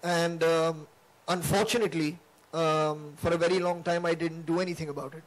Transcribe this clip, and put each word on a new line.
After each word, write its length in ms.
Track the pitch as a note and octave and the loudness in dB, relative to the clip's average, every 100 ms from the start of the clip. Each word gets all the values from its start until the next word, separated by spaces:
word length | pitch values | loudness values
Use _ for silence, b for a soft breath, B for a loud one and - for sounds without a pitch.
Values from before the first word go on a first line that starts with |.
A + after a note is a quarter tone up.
And, 400 | E3+ F3 E3+ E3+ | 0 0 0 2
um, 440 | E3 E3 E3 D#3+ D3+ - _ _ - | 2 4 2 -2 -10 -20 _ _ -4
unfortunately, 880 | F3+ D3 G3 G#3+ A#3+ G#3 E3 D3+ E3+ - - - | -4 0 0 2 2 0 0 -2 -4 -16 -20 -10
um, 600 | E3 E3 D#3 D#3 D3+ D3+ D3 | -2 2 2 2 -2 -8 -4
for 160 | E3 | 0
a 40 | E3+ | 2
very 220 | E3+ F#3 | 4 4
long 240 | F3 F3 | 2 -2
time, 240 | E3+ E3+ F3 | 0 0 0
I 80 | |
didn't 320 | E3 E3+ D#3+ D#3+ | 0 -2 -4 -2
do 140 | E3+ | 0
anything 280 | F#3 E3+ D#3+ | 0 -4 -6
about 260 | C#3+ C3+ | -6 -8
it. 80 | D#3 | -12